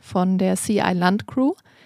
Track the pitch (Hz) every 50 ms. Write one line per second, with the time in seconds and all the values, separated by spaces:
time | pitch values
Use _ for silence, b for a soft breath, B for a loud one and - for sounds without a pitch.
0 | - - - 185 180 185 190 185 190 190 185 - - - 208 196 - 190 185 175
1 | 180 180 196 226 - - - 262 262 285 381 b b b b b b